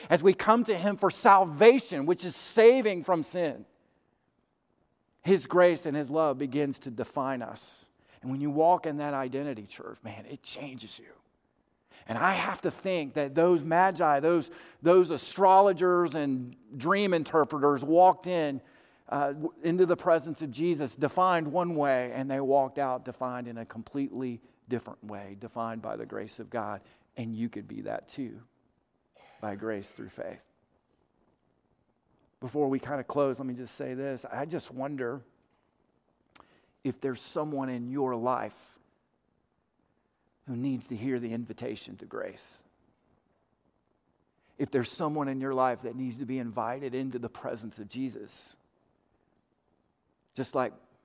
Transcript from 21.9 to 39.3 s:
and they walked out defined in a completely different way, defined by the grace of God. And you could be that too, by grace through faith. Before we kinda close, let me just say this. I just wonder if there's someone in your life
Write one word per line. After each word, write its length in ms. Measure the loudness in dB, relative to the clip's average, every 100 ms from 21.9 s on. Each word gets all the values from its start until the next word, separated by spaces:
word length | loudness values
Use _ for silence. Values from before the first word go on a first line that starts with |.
| 2 0
and 180 | -4 -4
they 80 | -2
walked 400 | 2 2 2 -2
out 240 | -2 -4
defined 460 | -8 -8 -8 -6 -10
in 80 | -12
a 80 | -12
completely 760 | -14 -10 -6 -6 -6 -8 -8 -16 _ -6
different 340 | -6 -6 -14
way, 320 | -14 -12 -14 -16
defined 440 | -12 -8 -6 -8
by 160 | -8 -10
the 80 | -10
grace 340 | -10 -10 -12
of 100 | -10
God. 300 | -8 -6 -10 -14 _ _ -10
And 180 | -8 -4
you 140 | -6
could 180 | -6 -12
be 140 | -12
that 260 | -8 -10 -10
too, 320 | -12 -12 -12 -20 _ _ _ _ _ _ _ -20 _
by 140 | -10 -8
grace 360 | -6 -8 -10
through 180 | -14 -16
faith. 300 | -12 -12 -12 _ _ _ _ _ _ _ _ _ _ _ _ _ _ _ _ _ _ _ _
Before 300 | -8 -2 0
we 100 | 0
kinda 240 | -4 -8
close, 340 | -4 -2 0 -2
let 100 | -8
me 60 |
just 220 | -10 -12 -10
say 200 | -10 -8
this. 300 | -8 -10 -10
I 140 | -8 -6
just 280 | -8 -10
wonder 500 | -10 -8 -6 -6 -6 -12 _ _ _ _ _ _ _ _ _ _ -20 -20 _ _ _ -8
if 160 | -4
there's 180 | -6 -6
someone 480 | -6 -6 -4 -4 -4
in 220 | -6 -6
your 260 | -4 -2 0
life 600 | 0 -2 -4 -10 -20 _ _ _ _ _ _